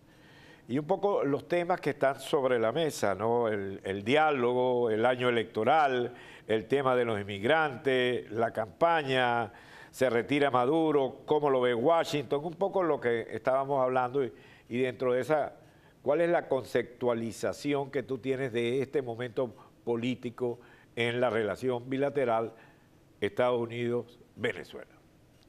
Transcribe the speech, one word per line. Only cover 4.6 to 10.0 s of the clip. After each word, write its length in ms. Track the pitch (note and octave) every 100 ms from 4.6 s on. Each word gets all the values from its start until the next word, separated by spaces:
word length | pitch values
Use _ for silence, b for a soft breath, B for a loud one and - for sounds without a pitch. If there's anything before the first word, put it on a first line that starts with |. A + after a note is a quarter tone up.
| B2+ B2 A#2+
el 140 | G#2+
año 240 | A#2+ B2+ B2
electoral, 880 | A#2 A2 G#2+ A2+ D#3+ C#3+ B2+ A#2+ B B B -
el 180 | A2 F#2+
tema 300 | C#3 C3 B2
de 80 |
los 160 | A#2 G#2
inmigrantes, 1080 | G2+ G2+ A2+ D#3 D3 A2+ C3+ B2+ B2 A#2+ -
la 200 | G#2+ A2+
campaña, 1000 | A2 G#2+ - E3+ E3 C3+ C3 B2 A#2+ G#2+ B B B B
se 180 | -